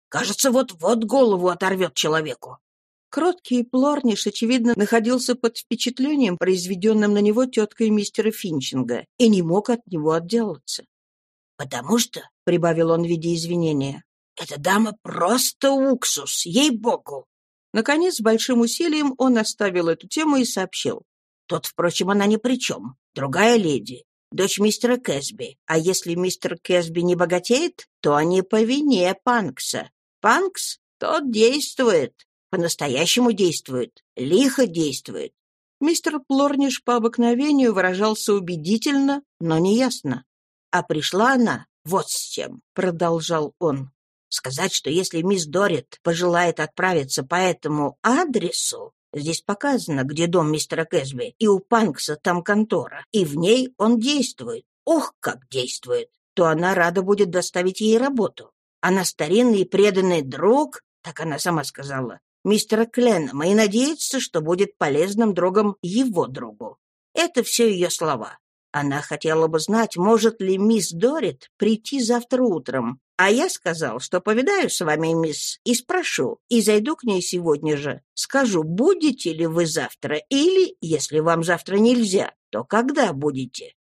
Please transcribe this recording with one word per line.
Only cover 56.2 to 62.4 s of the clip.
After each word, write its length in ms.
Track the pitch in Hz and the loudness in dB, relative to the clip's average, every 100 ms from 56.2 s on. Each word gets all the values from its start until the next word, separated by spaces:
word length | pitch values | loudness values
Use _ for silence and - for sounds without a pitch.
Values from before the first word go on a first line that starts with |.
| _ - | _ 0
то 100 | 170 | 2
она 300 | 156 180 190 | 2 2 2
рада 260 | 170 175 | 2 0
будет 300 | 190 202 196 | 0 2 2
доставить 500 | 180 170 180 185 190 | 0 -2 -2 -2 0
ей 160 | 214 220 | 2 2
работу. 540 | 269 262 196 - - _ _ - | 2 0 -2 -4 -20 _ _ -4
Она 220 | 175 190 | 0 0
старинный 580 | 175 - 156 202 247 208 | 0 -4 0 2 4 2
и 40 | 180 | 0
преданный 560 | 190 208 190 185 170 | 4 4 4 2 0
друг", 640 | 135 147 180 269 277 - _ _ | -2 -2 2 2 2 -6 _ _
так 200 | 165 156 | -16 -10
она 180 | 160 143 | -8 -4
сама 240 | 185 165 | -2 -2
сказала, 560 | 135 - 139 135 123 - _ _ | -2 -10 -10 -8 -8 -12 _ _